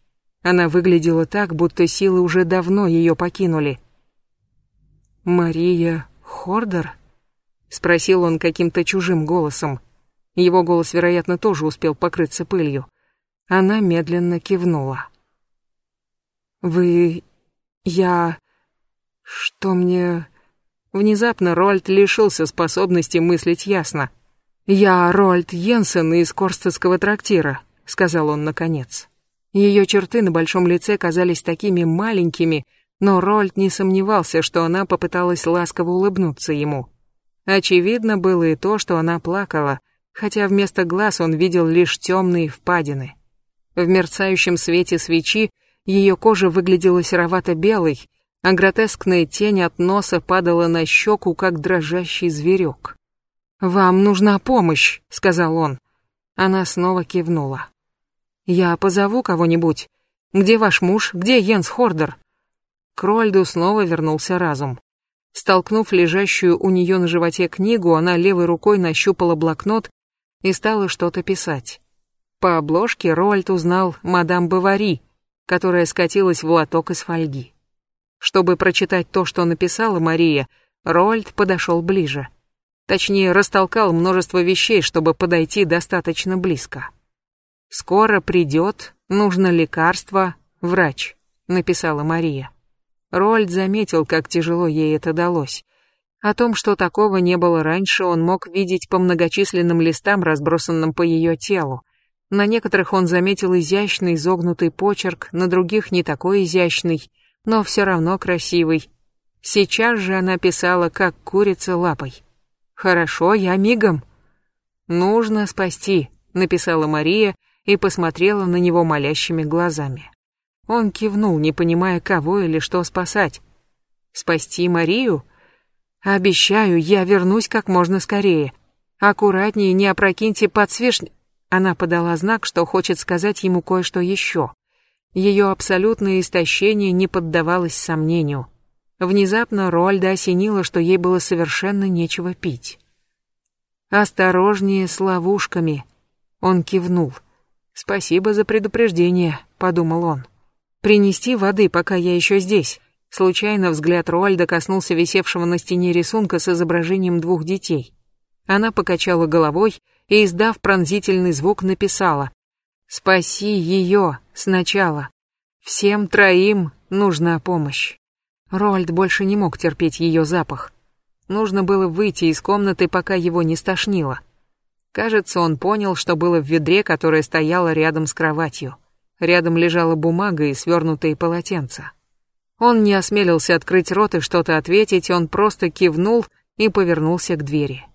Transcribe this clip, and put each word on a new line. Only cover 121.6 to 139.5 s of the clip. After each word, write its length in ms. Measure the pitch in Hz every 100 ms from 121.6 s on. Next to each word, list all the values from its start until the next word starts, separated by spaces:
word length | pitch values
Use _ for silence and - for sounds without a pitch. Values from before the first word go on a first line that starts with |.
| 170 170 185 175
кого 400 | - 175 151 202
или 180 | 170 156
что 240 | - 180
спасать. 560 | 170 185 175 208 156 - _ _ _ _ _ _ _
"Спасти 560 | - - 165 - - 180
Марию? 560 | 170 165 220 247 147 - _ _ _ _ _ _ _
Обещаю, 800 | 196 196 196 170 - 208 208 170
я 240 | 160 196
вернусь 440 | 185 196 185 220 -
как 200 | 220 196
можно 320 | 185 175 190
скорее. 520 | - 202 196 160 139 - _ _ _ -
Аккуратнее, 760 | 202 202 208 190 208 208 190
не 140 | 190 196
опрокиньте 640 | 185 196 175 220 202 214
подсвечник". 640 | 214 202 - 247 - 175 _ _ _ -
Она 240 | 185 190
подала 420 | - 170 175 170 165
знак, 300 | 190 226 -
что 200 | 170 170
хочет 320 | 185 - 170
сказать 460 | - 175 202 -
ему 180 | 185 180
кое-что 380 | - 185 170 180
ещё. 520 | 175 196 - 165 127 - _ _ _ _ _
Её 380 | 190 202 202 196
абсолютное 680 | 190 - 185 214 226 196 185
истощение 720 | 175 180 160 - 196 208 196
не 140 | 180 190
поддавалось 680 | 190 165 170 160 180 170
сомнению. 760 | - - 160 156 170 147 139 127 _ _ _ _ -
Внезапно 720 | 180 202 190 220 240